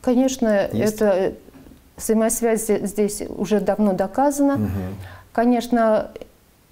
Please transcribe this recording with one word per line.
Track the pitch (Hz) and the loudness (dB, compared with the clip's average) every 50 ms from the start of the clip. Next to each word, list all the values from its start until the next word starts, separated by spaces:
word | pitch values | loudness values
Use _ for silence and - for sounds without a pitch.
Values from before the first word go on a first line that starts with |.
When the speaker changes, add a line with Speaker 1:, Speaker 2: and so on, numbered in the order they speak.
Speaker 1:
конечно, | - - 247 247 262 262 262 - 240 220 214 202 190 - | 0 2 2 2 2 2 0 0 0 2 2 2 0 0
Speaker 2:
Есть? | - 214 - 214 214 | -2 0 0 -2 0
Speaker 1:
это, | 214 220 | 0 2
э, | 208 190 180 190 - - - - - - - - - - - - _ _ - | 2 2 2 0 -2 -4 -6 -18 -20 -20 -20 -20 -20 -20 -20 -20 _ _ -12
взаимосвязь | - - 220 220 220 226 233 - 233 233 226 214 214 | -2 0 2 2 2 0 0 0 0 0 0 0 0
зде-, | - 208 196 - | 0 0 0 0
здесь | 202 190 - 208 196 202 - - - | -4 -2 -2 -2 -2 -2 -6 -10 -10
уже | - - - 175 214 208 | -6 -6 -2 0 0 0
давно | 190 196 196 196 214 208 185 | 2 0 0 2 2 0 2
доказана. | 180 196 196 - - 269 294 277 285 277 277 277 | 0 -2 -4 0 0 0 0 2 2 2 2 2
Speaker 2:
Мгм. | 214 214 196 92 202 185 - 98 92 - - - - - - _ | 0 -2 -2 -4 -4 -6 -6 -10 -12 -14 -18 -18 -20 -20 -8 _
Speaker 1:
Конечно, | - 233 240 247 233 226 240 247 233 226 220 214 208 - - - - - - - _ _ _ _ _ _ _ | 0 2 2 2 2 0 0 0 2 2 4 2 2 0 -4 -10 -18 -18 -18 -20 _ _ _ _ _ _ _